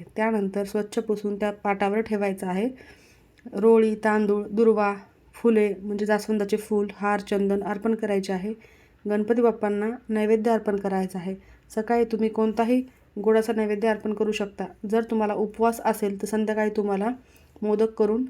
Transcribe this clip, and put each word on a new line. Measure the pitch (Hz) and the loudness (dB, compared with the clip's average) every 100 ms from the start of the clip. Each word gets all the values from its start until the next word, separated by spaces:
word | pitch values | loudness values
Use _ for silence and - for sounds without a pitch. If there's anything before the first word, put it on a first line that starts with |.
| 170 - | -12 -2
त्यानंतर | 220 220 196 202 | 0 0 -2 -2
स्वच्छ | 202 214 208 - | -4 -4 -4 -4
पुसून | 220 208 208 202 | -2 -2 -2 -4
त्या | 208 | -4
पाटावर | 208 208 196 202 214 | -4 -4 0 0 0
ठेवायचं | 220 214 202 190 190 | -2 -2 -2 -2 -4
आहे. | 185 240 254 - - _ _ _ _ 240 | -2 -2 -6 -20 -20 _ _ _ _ -12
रोळी, | - 226 226 220 214 | 0 6 6 6 2
तांदूळ, | 220 214 208 208 208 | 0 2 2 0 0
दुर्वा, | 208 226 214 202 202 - _ _ | 2 4 4 2 -2 -10 _ _
फुले | - 233 220 208 185 | -2 2 4 4 0
म्हणजे | 202 202 208 | -6 -4 0
जास्वंदाचे | 208 208 220 202 214 | 0 0 -2 0 -2
फूल, | 202 214 202 - | 0 -2 -2 -4
हार, | 202 208 | -2 -2
चंदन | 196 202 196 202 | -2 0 2 0
अर्पण | 202 202 226 226 | -2 -4 -2 -2
करायचे | 214 196 196 | 0 -2 -2
आहे. | 185 202 220 - - _ _ 208 | -4 -6 -10 -14 -20 _ _ -4
गणपती | 208 214 240 | -2 0 4
बाप्पांना | 233 220 208 208 214 247 - | 4 2 -2 -2 -4 -6 -4
नैवेद्य | 214 214 226 226 | -2 2 2 4
अर्पण | 220 214 202 | 0 0 -2
करायचा | 202 190 190 185 | -2 -2 -2 -6
आहे. | 180 190 - - _ - | -8 -10 -14 -20 _ -8
सकाळी | 220 233 226 | 0 2 2
तुम्ही | 220 220 | 0 -2
कोणताही | 220 220 214 226 254 254 _ _ 208 | 0 -2 0 2 2 0 _ _ -4
गोडाचा | 208 220 220 | 2 2 2
नैवेद्य | 220 214 208 226 | 0 0 0 0
अर्पण | 208 214 | -2 -2
करू | 208 214 | -2 -2
शकता. | 208 202 - 180 - 202 | -2 -4 -6 -12 -10 -2
जर | 226 | -2
तुम्हाला | 226 220 208 | 0 0 0
उपवास | - 214 208 226 233 - | 0 -4 0 0 0 -2
असेल | 214 202 196 | 0 -2 -4
तर | 208 | -4
संध्याकाळी | 214 214 214 214 208 | -2 -2 0 0 0
तुम्हाला | 202 190 214 254 - _ _ - | -2 0 -2 -4 -12 _ _ -8
मोदक | 214 208 220 | -2 2 0
करून, | 220 208 226 254 | 2 0 2 -2